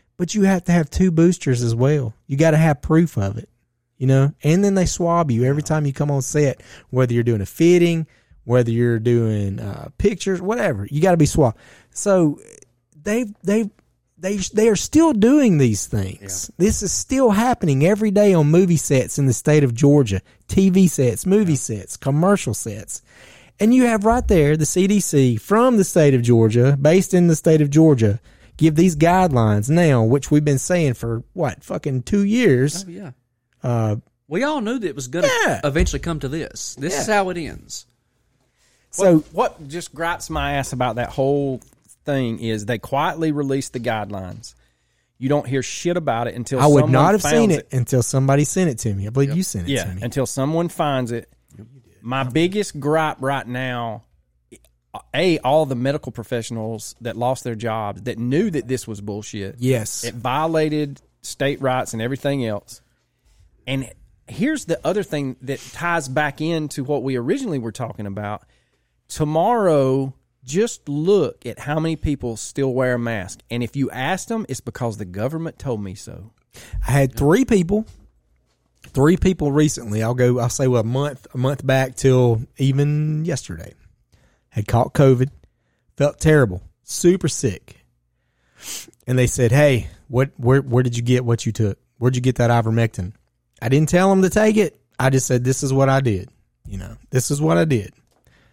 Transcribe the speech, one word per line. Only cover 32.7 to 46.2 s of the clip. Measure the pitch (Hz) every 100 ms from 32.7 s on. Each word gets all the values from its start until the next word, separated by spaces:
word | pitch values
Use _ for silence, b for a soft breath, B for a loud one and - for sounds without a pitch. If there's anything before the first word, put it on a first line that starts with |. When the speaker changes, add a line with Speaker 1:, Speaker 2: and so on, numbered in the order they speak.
| 175 190
Speaker 2:
Oh, |
yeah. | 180 175 - _ _ _ _
Speaker 1:
Uh, | 123 120 110 107 - _ -
Speaker 2:
We | 170
all | 285 302
knew | 214 254
that | 180
it | 139
was | 127
gonna | 165 523 480 370
Speaker 1:
Yeah. | 156 147
Speaker 2:
eventually | 151 185 139
come | 170 160
to | 131
this. | 156 - - - -
This | 151 208
is | -
Speaker 1:
Yeah. | 208
Speaker 2:
how | 185
it | 175
ends. | 131 - - - - _ _ _ _ _ _ _ _ _ _
Speaker 1:
So | - 190 160 -
Speaker 3:
What, | 165 247 -
what | 143
just | 170 -
gripes | 135 170 175 -
my | 156 143
ass | 143 131
about | 127 123 113
that | 120
whole | - 135 143 139 131 - _ _ _ -
thing | 139 120 107
is | 113 110 104
they | 110
quietly | - 139 170 165 160
released | 147 139 139 -
the | 123
guidelines. | 117 110 101 101 92 107 - - _ _ _ _ _ -
You | 131
don't | 147 127
hear | 135
shit | - - 175 175
about | 147 117